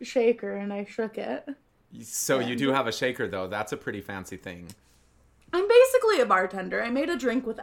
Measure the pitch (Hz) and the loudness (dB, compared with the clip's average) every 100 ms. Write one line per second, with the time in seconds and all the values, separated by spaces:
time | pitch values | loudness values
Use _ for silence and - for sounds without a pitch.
0 | 247 254 233 233 202 202 202 202 202 - | -4 2 4 2 -2 -6 -6 -6 -8 -6
1 | 226 220 226 254 - 277 _ _ _ 117 | -6 -6 -8 -8 -10 -16 _ _ _ -18
2 | 113 - - 131 120 120 139 135 113 110 | -10 -6 0 0 0 0 2 2 0 0
3 | 127 127 110 98 92 104 107 147 - 104 | -2 -2 -4 -4 -4 -4 -6 -6 -6 -8
4 | 98 98 92 95 95 87 87 - _ _ | -8 -10 -10 -12 -12 -14 -16 -20 _ _
5 | _ _ _ _ - 349 403 480 523 508 | _ _ _ _ -6 -2 6 8 8 6
6 | 440 370 226 185 190 196 185 190 233 262 | 4 4 4 4 2 -4 -4 -4 -2 -2
7 | 320 339 247 247 233 220 | 0 0 0 0 -2 -6